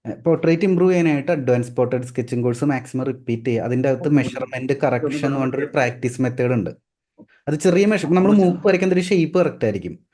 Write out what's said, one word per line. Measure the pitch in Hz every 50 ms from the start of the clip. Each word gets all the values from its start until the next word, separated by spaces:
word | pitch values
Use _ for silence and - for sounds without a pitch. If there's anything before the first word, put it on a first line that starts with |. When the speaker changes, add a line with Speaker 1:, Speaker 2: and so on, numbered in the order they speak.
| -
Speaker 1:
ഏ, | 113 - -
പോർട്രേറ്റ് | - 165 165 165 165 165 165 165 202
ഇമ്പ്രൂവ് | 190 185 170 180 185
ചെയ്യാനായിട്ട് | 180 175 165 160 147 139 135 175
അഡ്വാൻസ് | 170 147 127 123 123 123 123 - -
പോർട്രേറ്റ് | 131 123 123 131 123 123
സ്കെച്ചിങ് | - - 131 117 - 123 123 120
കോഴ്സ് | 123 120 123 143
മാക്സിമം | 147 135 123 131 - - 127 131
റിപ്പീറ്റ് | 135 123 - - 120 117 117 113
ചെയ്യുക. | 131 117 113 -
അതിന്റെ | 117 127 127 131 135
അകത്ത് | 131 123
Speaker 2:
ഓക്കെ, | 135 151 147
ഓക്കെ. | 139 123
Speaker 1:
മെഷർമെന്റ് | 127 123 131 127 - 131 127 131 131 139
Speaker 2:
ഇതൊന്ന് | -
Speaker 1:
കറക്ഷൻ | 151 127 123 120 151 139 139 147 143
എന്ന് | 143 139 135
പറഞ്ഞൊരു | 131 131 131
Speaker 2:
കാണാൻ | 127 110 - -
Speaker 1:
പ്രാക്ടീസ് | 147 123 120 127 - 127 120 123 -
മെത്തേഡ് | 127 123 127 - 123 123
ഉണ്ട്. | 127 113 90 85 - _ _ _ _ _ _ _ _ - - _ _ _ -
അത് | 143 151
ചെറിയ | 151 180 185 175 190 202
മെഷർ, | 208 214 180 170
Speaker 2:
ആ, | 156
Speaker 1:
നമ്മൾ | 175 185
Speaker 2:
ഒന്ന് | 185 202
Speaker 1:
മൂക്ക് | 214 202 185 180
Speaker 2:
ചെയ്യാം. | 175 - -
Speaker 1:
വരയ്ക്കുന്ന | 196 185 180 190 190 180
ഒരു | 185
ഷേപ്പ് | 180 - 202 175 160 151 - -
കറക്റ്റ് | 135 147 - - 123
ആയിരിക്കും, | 107 101 92 82 87 78 - _ _